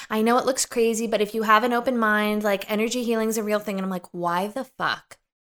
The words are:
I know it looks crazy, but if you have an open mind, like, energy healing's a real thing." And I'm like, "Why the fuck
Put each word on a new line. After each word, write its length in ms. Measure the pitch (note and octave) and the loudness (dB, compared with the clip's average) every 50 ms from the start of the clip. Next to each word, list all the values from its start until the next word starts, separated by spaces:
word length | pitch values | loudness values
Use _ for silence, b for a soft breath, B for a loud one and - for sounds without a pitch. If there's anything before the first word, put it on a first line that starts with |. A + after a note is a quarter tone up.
| B B | B B
I 120 | A3 A3 A3 | -2 0 2
know 160 | A#3 A#3+ B3+ | 4 4 2
it 60 | B3+ | 2
looks 220 | B3+ C4 C4 - | 0 0 -2 -2
crazy, 400 | - - B3 A3+ A#3 A3+ G#3 A#3 | -2 0 0 2 2 2 0 -2
but 140 | A3 A3+ G3+ | 0 0 0
if 140 | G#3+ G3+ - | 0 0 -2
you 100 | A3 G#3+ | 0 2
have 180 | A3 G#3+ G#3+ A#3+ | 4 4 6 4
an 100 | B3 A#3+ | 4 2
open 240 | A#3+ A#3+ C4 B3+ | 0 0 0 0
mind, 460 | A#3 A3+ G#3+ G#3+ G#3 G#3 G#3 G#3+ G#3+ G#3 | 2 2 2 2 2 2 2 0 0 0
like, 260 | G#3 G3 F#3+ - - | 0 0 0 -2 -2
energy 340 | G#3+ G#3 A3 A#3 A3+ B3+ A#3 | -2 0 0 0 -2 -2 -2
healing's 340 | A#3 A3+ A3 A3 A3 G#3+ A3+ | 0 0 0 0 0 -2 -2
a 60 | G#3 | -2
real 160 | G#3 G#3+ G#3 | 0 -2 -2
thing." 160 | G#3 A3 G3 F#3+ | -2 -4 -4 -4
And 60 | F#3+ | -4
I'm 60 | F#3+ | -4
like, 160 | F#3 F3+ - - - | -6 -6 -8 -10 -8
"Why 360 | F3 E3+ E3+ E3+ F3+ G3 G#3 | -4 -2 -2 0 0 -2 -4
the 160 | G#3 C4+ B3+ | -4 -8 -10
fuck 540 | - _ - F3 D3 A2 - - - - - _ _ _ _ _ _ _ | -10 _ -4 -4 -4 -4 -4 -8 -14 -20 -20 _ _ _ _ _ _ _